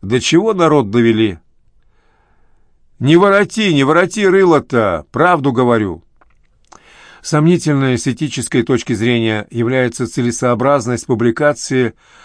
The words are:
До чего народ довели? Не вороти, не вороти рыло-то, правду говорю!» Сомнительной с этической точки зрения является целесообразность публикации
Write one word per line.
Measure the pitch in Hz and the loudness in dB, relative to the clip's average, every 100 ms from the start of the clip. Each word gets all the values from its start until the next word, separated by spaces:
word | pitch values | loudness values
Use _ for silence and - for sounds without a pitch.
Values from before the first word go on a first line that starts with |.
До | 95 123 | -4 -4
чего | - 160 220 | 0 0 2
народ | 196 160 147 107 | 0 2 2 0
довели? | 117 117 110 110 87 _ _ _ _ _ _ _ _ _ _ _ _ _ _ _ - | 2 2 2 0 -4 _ _ _ _ _ _ _ _ _ _ _ _ _ _ _ -6
Не | 123 170 | 2 4
вороти, | 196 196 202 - 208 | 4 2 0 -2 0
не | 147 | 2
вороти | 135 160 180 214 196 | 2 2 0 0 2
рыло-то, | 185 185 151 - 123 104 82 - | 4 4 2 2 0 0 -2 -4
правду | - 175 170 135 | -2 0 2 0
говорю!» | 123 123 117 101 80 _ _ _ _ _ _ _ - _ - - - | 0 0 0 -2 -8 _ _ _ _ _ _ _ -20 _ -20 -20 -18
Сомнительной | - 151 156 175 156 139 135 120 | -4 0 2 2 0 0 0 -2
с | 139 | -2
этической | 120 147 131 117 131 | -4 -6 -6 -4 -2
точки | 117 123 - | 0 -2 -2
зрения | 107 117 120 113 107 104 | -2 0 0 0 -4 -6
является | 117 117 131 123 - 120 | -4 -2 0 -2 -4 -8
целесообразность | - 120 117 127 117 127 143 113 123 - | -4 -4 -2 -2 0 0 0 -2 -6 -4
публикации | 120 120 117 147 147 - 131 120 - _ _ | -2 -2 0 -2 -2 -4 -2 -2 -6 _ _